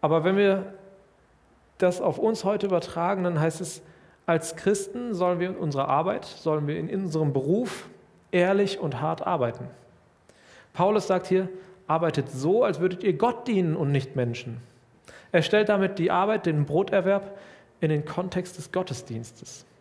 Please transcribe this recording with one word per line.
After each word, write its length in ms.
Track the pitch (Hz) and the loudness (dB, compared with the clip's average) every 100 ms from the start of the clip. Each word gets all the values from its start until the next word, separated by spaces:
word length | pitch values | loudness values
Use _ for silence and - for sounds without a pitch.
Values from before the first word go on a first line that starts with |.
Aber 220 | 156 160 | 4 4
wenn 140 | 165 196 | 4 4
wir 360 | 202 196 190 - - - _ _ _ _ _ _ _ _ | 4 4 -2 -14 -20 -20 _ _ _ _ _ _ _ _
das 220 | 185 180 | 2 4
auf 180 | - 147 | -2 2
uns 260 | 220 220 | 0 2
heute 220 | 185 208 202 | 0 0 2
übertragen, 580 | 180 - - 170 202 | 0 0 -2 0 0
dann 160 | 180 165 | 0 2
heißt 200 | 160 160 | 0 -2
es, 220 | 180 - - - - _ - | -8 -10 -16 -20 -20 _ 0
als 280 | 165 165 - | 0 0 -4
Christen 580 | - 208 - 240 247 | 0 0 -2 -8 -6
sollen 240 | 190 180 175 | 0 0 2
wir 120 | 180 | -2
in 60 | 196 | -2
unserer 320 | 156 139 139 | -2 -2 0
Arbeit, 360 | 139 170 220 | 2 0 -2
sollen 420 | - - 160 151 147 | -6 -6 -2 0 0
wir 100 | 160 | -4
in 120 | 160 | -4
unserem 420 | 190 190 156 156 | -4 -2 0 0
Beruf 560 | 135 135 196 240 - - - - _ _ | 0 2 0 0 -8 -14 -20 -20 _ _
ehrlich 480 | 180 180 196 196 - | 2 4 4 2 -2
und 200 | 156 123 | -4 -4
hart 240 | 151 160 | -4 -4
arbeiten. 440 | - 170 120 117 127 - - _ _ _ _ - - - - | -2 0 -2 -4 -14 -16 -20 _ _ _ _ -20 -20 -20 -18
Paulus 340 | - 185 214 - | 0 2 2 2
sagt 220 | 185 180 | -2 2
hier, 200 | 185 185 - - - - | 0 0 -8 -18 -20 -2
„Arbeitet 460 | 160 165 151 123 | 0 2 0 -4
so, 320 | 127 143 208 | -2 2 4
als 160 | 240 147 | 2 2
würdet 240 | 180 185 | -2 0
ihr 80 | 214 | -2
Gott 340 | 151 233 240 - | 2 0 0 -2
dienen 300 | 208 175 156 | 0 2 0
und 160 | 139 | 0
nicht 240 | 143 131 139 | 0 0 -2
Menschen.“ 440 | 120 117 - 117 - - _ _ - - - | -2 -4 -10 -12 -16 -20 _ _ -20 -20 0
Er 120 | 175 | 0
stellt 260 | 156 214 214 | 4 2 4
damit 320 | 202 190 196 | 2 2 0
die 100 | 170 | 0
Arbeit, 340 | 180 196 220 | 2 2 0
den 220 | 175 156 143 | 0 0 2
Broterwerb 720 | 147 196 202 180 196 196 - - - - _ | 0 2 2 2 0 -2 -16 -20 -20 -20 _
in 80 | 160 | 0
den 160 | 151 | 0
Kontext 540 | 151 - 180 185 180 - | -2 -6 -4 -4 -6 -12
des 140 | 151 | -6
Gottesdienstes. 920 | 185 185 131 - 113 117 - - - - _ | -6 -4 -8 -8 -10 -10 -16 -20 -20 -20 _